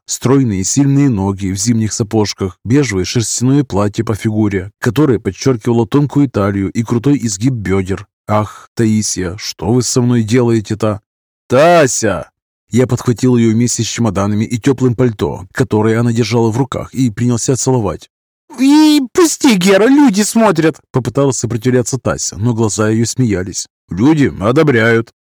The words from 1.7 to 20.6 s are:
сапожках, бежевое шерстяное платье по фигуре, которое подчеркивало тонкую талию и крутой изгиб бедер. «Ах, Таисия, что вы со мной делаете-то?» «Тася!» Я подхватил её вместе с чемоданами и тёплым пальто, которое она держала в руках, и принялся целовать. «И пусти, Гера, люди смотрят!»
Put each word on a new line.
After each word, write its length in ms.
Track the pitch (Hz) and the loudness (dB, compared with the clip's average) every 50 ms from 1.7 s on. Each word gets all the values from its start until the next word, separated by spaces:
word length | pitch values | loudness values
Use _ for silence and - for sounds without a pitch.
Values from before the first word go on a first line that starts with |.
| 117 113 110 104 - | 0 0 0 -2 -2
сапожках, 640 | - 117 - - 110 104 - - - 101 92 - _ - | -4 -4 -2 0 0 0 -2 -4 -6 -6 -6 -8 _ -4
бежевое 400 | 98 123 147 143 117 101 92 90 | 0 0 0 0 0 -2 -4 -2
шерстяное 580 | - - 123 110 - - - 120 131 139 147 135 | -2 -2 -4 -2 -4 -4 -2 0 0 0 0 0
платье 400 | - - 98 101 104 104 - 104 | -2 -4 -6 -6 -6 -4 -4 -4
по 120 | - 107 | -4 -4
фигуре, 560 | - - 113 107 107 110 101 98 95 90 104 _ - | -4 -4 -2 0 0 0 0 -2 -4 -6 -8 _ -6
которое 400 | - 123 101 139 156 143 113 90 | -4 -2 0 0 2 2 0 0
подчеркивало 680 | - 101 92 - - 135 127 110 - 123 117 117 117 | -2 -6 -6 -2 -2 -2 -2 0 0 0 0 0 0
тонкую 420 | - - 143 147 135 - 143 143 127 | 0 0 0 0 0 0 0 0 0
талию 400 | - 110 98 101 101 98 98 90 | 0 0 0 0 0 -2 -2 -4
и 120 | - 117 113 | -4 -4 -4
крутой 360 | - 117 117 110 143 143 123 | -2 -2 0 0 0 0 0
изгиб 320 | 110 113 104 92 113 139 131 | -2 -4 -4 -2 -2 -2 -2
бедер. 560 | 113 95 90 95 98 95 87 95 - - _ _ _ _ - | -2 -2 -2 -2 -2 -2 -4 -6 -8 -10 _ _ _ _ -2
«Ах, 380 | 107 107 107 - - - - _ - | -2 -2 -2 -4 -8 -18 -20 _ -4
Таисия, 640 | - 117 110 110 107 104 - - 90 92 85 95 | 0 0 2 2 0 -2 -2 -4 -6 -6 -8 -8
что 360 | 110 - - - - - 95 120 | -10 -12 -12 -10 -6 -2 0 0
вы 80 | 127 | 0
со 220 | 120 - - 131 120 | 0 0 0 0 0
мной 180 | 123 123 120 | 2 0 0
делаете-то?» 800 | 110 104 117 131 120 117 117 113 104 - 110 101 113 107 104 98 _ _ _ _ _ _ _ _ _ | 0 2 2 2 2 2 0 0 -2 -4 -4 -2 -2 -4 -4 -4 _ _ _ _ _ _ _ _ _
«Тася!» 800 | - 120 131 156 175 175 170 147 123 - - 113 104 92 78 - - _ _ _ _ _ _ _ _ | 0 2 4 4 6 6 4 4 2 0 -2 -2 -2 -4 -4 -8 -14 _ _ _ _ _ _ _ _
Я 160 | 104 117 127 | 0 0 2
подхватил 500 | 110 123 - - 123 113 - - 127 123 | 2 0 -2 0 -2 -2 0 2 2 2
её 160 | 117 117 113 | 4 2 2
вместе 300 | 110 113 123 117 - - | 2 2 0 0 -2 -4
с 60 | 110 | -6
чемоданами 580 | - - - 113 110 90 98 101 104 104 104 110 | -4 -4 -2 -2 -2 0 -2 -2 -2 -2 -2 -4
и 140 | - 120 113 | -4 -4 -2
тёплым 360 | - 143 131 - 131 127 113 | 0 0 0 0 0 0 0
пальто, 520 | - 131 123 104 - - 73 64 - 95 - | 0 -2 -2 -2 -4 -6 -6 -6 -8 -14 -8
которое 480 | - - 131 - 110 107 107 113 110 113 | -4 -4 -2 0 0 0 2 2 2 0
она 140 | 120 120 113 | 0 0 0
держала 380 | 120 120 104 120 117 117 113 | 0 -2 0 0 0 0 0
в 60 | 107 | 0
руках, 360 | 120 139 - - - - - - | -2 -2 -4 -4 -10 -10 -8 -4
и 160 | 120 131 120 | -2 -2 -2
принялся 460 | 104 - 120 123 120 113 - - 131 | -2 -2 -2 -2 -2 -2 -2 -2 -2
целовать. 560 | - - 131 131 123 104 90 76 - - - _ _ _ _ _ _ _ - 311 226 | -2 0 0 0 0 -2 -4 -6 -8 -12 -20 _ _ _ _ _ _ _ -12 -4 0
«И 420 | 262 277 294 302 311 302 294 294 262 - - | 2 4 6 6 6 6 4 2 0 0 0
пусти, 420 | 370 349 302 - - - 269 214 | 2 2 2 2 2 2 2 4
Гера, 300 | 180 175 196 196 190 214 | 4 4 4 4 4 4
люди 340 | 262 277 302 285 247 185 202 | 4 4 6 4 4 4 2
смотрят!» 580 | 208 - - 226 220 208 175 160 | 0 0 2 2 2 2 2 2